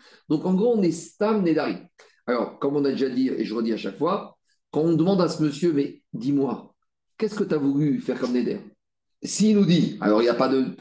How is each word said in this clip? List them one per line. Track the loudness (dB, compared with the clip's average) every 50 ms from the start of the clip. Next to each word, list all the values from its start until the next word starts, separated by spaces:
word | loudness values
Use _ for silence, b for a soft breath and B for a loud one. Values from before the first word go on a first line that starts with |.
| b b b b b _
Donc | -4 -2 0
en | 0 2
gros, | 2 4 2 2
on | 2
est | 2 0
Stam | -2 -4 -10 -14 -6 _ 0 0 2 2 2
Nedari. | 2 2 0 0 -2 -4 -6 -10 -18 _ b b b b b b
Alors, | -4 -2 -2 -2 -4 -6 -4
comme | -4 -2 0
on | 0 0
a | 0
déjà | 0 0 -2 -2
dit, | 0 0 0 0
et | 0 -2 -4
je | -4 -4
redis | -4 -2 -2 -2
à | -4
chaque | -4 -8 -6 -2
fois, | -2 -2 -2 -2 -6 -10 -18 _ _ _ _ _ _ _
quand | -2 0
on | 2 2 2
demande | 2 4 2 4 2
à | 2 0
ce | 0 0 -2
monsieur, « | -2 0 0 0 0 2
Mais | 2 0 -2 -4 -12 _ _ -12
dis-moi, | -8 -4 -2 0 0 0 -2 -4 -6 -10 -18 _ _ _ _ _ _ _ _ _ _
qu'est-ce | -4 -4 -2
que | -4 -2
t'as | -2 0 0
voulu | 0 0 2 2 2 0 0 -2
faire | -2 -4 -6 -4
comme | -4 -2 0
Neder ? » | 0 0 0 -4 -6 -8 -14 -20 _ _ _ _ _ _ _ _ _
S'il | -10 -6 -2 2 2 4 6 4
nous | 4
dit, | 4 4 4 2 0 -2 -2
alors | 0 2 4 4
il | 4
n'y | 2
a | 2
pas | 2 2 2
de | 2 0 0 -2 -6 -6